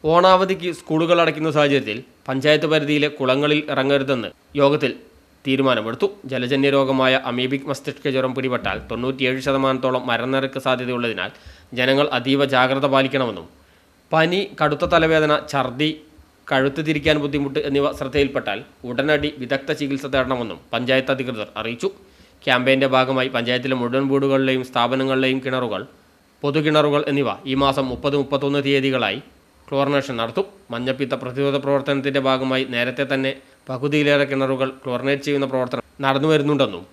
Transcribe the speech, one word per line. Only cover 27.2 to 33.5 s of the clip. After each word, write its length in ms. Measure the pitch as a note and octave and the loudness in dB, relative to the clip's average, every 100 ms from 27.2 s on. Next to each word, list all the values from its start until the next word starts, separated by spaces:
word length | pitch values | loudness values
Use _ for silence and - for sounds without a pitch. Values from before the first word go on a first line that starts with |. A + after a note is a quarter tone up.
| B2 F#2+ C#3 | -2 -4 -4
ഈ 20 | C3 C#3 | 0 2
മാസം 220 | C3+ C3 | 0 -2
മുപ്പത്, 240 | A#2+ C#3+ C#3+ | -2 -2 0
മുപ്പത്തൊന്ന് 400 | C#3 C#3 C#3+ C#3+ C#3 | 0 -2 0 0 0
തീയതികളായി 520 | C#3 C3+ C3 A2 G#2 - _ _ _ - | 0 0 0 -2 -4 -10 _ _ _ -6
ക്ലോറിനേഷൻ 460 | C#3 C#3 C#3+ C#3 A#2+ | -2 0 0 -2 -6
നടത്തും. 260 | A2+ A2+ G3 - - | -4 -4 -6 -8 -10
മഞ്ഞപ്പിത്ത 400 | A#2 B2+ C3 C3 C3 | -6 -4 -4 -4 -4
പ്രതിരോധ 340 | B2+ B2+ C#3 C#3 | -6 -2 -2 0
പ്രവർത്തനത്തിൻ്റെ 560 | C#3 C#3 C3+ C#3 C#3 C#3 C3 | 0 -2 0 -2 0 0 0
ഭാഗമായി 360 | C3 C3 C3 C3 | 0 0 -2 -2
നേരത്തെ 320 | A#2+ B2 B2 C3+ | -2 -2 -2 -2
തന്നെ 220 | C3+ C3+ C3 - | 0 -2 -6 -16